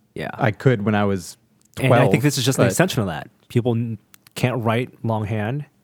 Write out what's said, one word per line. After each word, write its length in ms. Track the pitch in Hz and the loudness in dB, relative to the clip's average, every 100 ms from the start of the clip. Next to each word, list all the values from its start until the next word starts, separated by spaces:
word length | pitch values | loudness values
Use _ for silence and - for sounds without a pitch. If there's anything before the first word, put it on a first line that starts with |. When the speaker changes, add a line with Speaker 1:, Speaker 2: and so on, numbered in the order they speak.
| _ | _
Speaker 1:
Yeah. 160 | - - | -12 -10
Speaker 2:
I 180 | - 120 | -2 -2
could 360 | 98 135 117 101 | 0 2 2 2
when 80 | |
I 100 | 107 | 0
was 320 | 104 98 85 - _ _ _ - | 0 -2 -6 -16 _ _ _ -4
Speaker 1:
And 140 | 131 | 2
I 60 | 120 | 4
think 120 | 120 | 6
Speaker 2:
twelve, 120 | 95 | 4
Speaker 1:
this 160 | 143 139 | 2 0
is 60 | 123 | 0
just 120 | 127 | 2
an 60 | |
Speaker 2:
but 40 | 104 | 2
Speaker 1:
extension 320 | 95 101 - | 2 0 0
of 60 | 98 | -4
that. 200 | 76 - _ _ | -6 -10 _ _
People 260 | 127 117 | -2 0
n-, 240 | 113 117 113 _ _ _ | 0 -2 -8 _ _ _
can't 300 | - 127 123 | -4 -2 0
write 400 | 113 113 127 - | -2 -2 -4 -6
longhand. 640 | 113 110 104 110 104 143 147 _ | -4 -2 -2 -4 -4 -6 -10 _